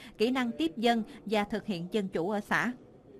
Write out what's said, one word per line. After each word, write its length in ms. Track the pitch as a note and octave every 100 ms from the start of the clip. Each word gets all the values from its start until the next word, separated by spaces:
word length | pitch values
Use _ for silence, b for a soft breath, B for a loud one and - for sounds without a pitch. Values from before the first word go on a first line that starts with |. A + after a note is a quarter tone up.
| B -
kỹ 140 | A3
năng 200 | C4 B3
tiếp 260 | A3+ D#4+ A#3+
dân 260 | A#3 A#3 G#3+ B -
và 180 | G#3+
thực 220 | G3+ G#3+ -
hiện 220 | F3 F3
dân 160 | A3 F#3+
chủ 220 | F#3+ E3+
ở 100 | G#3
xã. 320 | - E3 F#3 B3 - - -